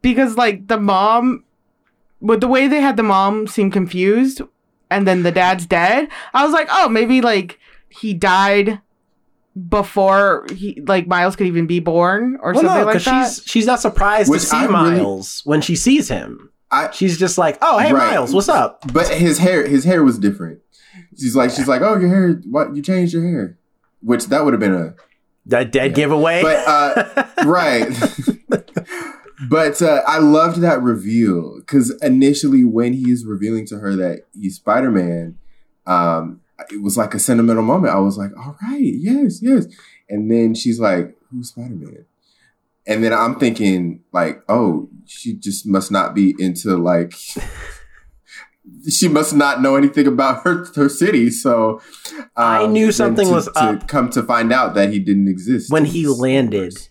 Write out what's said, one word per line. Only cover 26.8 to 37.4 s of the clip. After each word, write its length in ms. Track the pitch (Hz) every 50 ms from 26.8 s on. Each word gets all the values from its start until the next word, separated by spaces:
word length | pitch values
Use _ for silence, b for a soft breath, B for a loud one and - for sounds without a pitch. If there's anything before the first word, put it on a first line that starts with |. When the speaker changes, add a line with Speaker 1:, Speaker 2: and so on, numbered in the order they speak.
| 147 143 - 240 - - - - 254 - -
Speaker 2:
<laughs> 100 | - 349
Speaker 3:
right. 420 | 294 320 - - 151 131 117 110 233
<laughs> 120 | 127 120 - - - - 135 - - - _ _ - - - - - - 175 B 370 349 330 294 277 B B B B B 139 123
But, 320 | 135 160 160 151 147 - 175
uh, 180 | 160 151 139 131
I 120 | - 151 160
loved 440 | 160 147 151 156 160 170 170 175 170
that 200 | 170 156 131 127
reveal, 800 | 123 117 104 92 104 110 117 113 104 92 85 82 76 - - -
'cause 240 | - - 143 123 117 - - -
initially 600 | 143 127 131 135 139 143 143 - 143 135 135 127
when 300 | 120 110 113 120 120 127
he 160 | 135 127 123
is 160 | 123 120 117
revealing 400 | 110 107 98 98 107 113 110 107
to 100 | 107 107 101
her 160 | 104 101 98
that 240 | 92 92 90 85 - - _ _
he's 240 | 101 104 95 90
Spider-Man, 800 | - _ - 104 120 131 131 113 95 90 87 85 85 85 85 165 - - - - - - _ _ _ _
um, 540 | - 90 87 87 85 82 80 80 82 85 - _ _ _ _ - -
it 120 | 101 104 101
was 140 | 101 98
like 160 | 117 110 104 -
a 40 | 104
sentimental 440 | - - 127 117